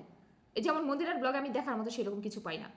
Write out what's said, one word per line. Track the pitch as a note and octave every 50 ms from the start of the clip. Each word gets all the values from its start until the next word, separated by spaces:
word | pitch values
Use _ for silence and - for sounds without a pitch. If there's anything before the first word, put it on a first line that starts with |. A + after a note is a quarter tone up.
| - - - - - - - - _ _ _
এই | A#3+ A3
যেমন | C#4 D4+ D#4 D#4+
মন্দিরার | C4+ C#4+ D4 E4+ E4+ F4+ C4+
ব্লগে | B3+ C4 C4+ C#4
আমি | C#4 C#4
দেখার | A3 C4+ C#4+ C#4+ A#3+ A3
মতো | G#3+ A#3
সেরকম | A#3+ B3+ G#3 G3+ G3+ G3+
কিছু | G#3 G#3+ - A3
পাই | - F3 D#3+ D#3+
না। | - - -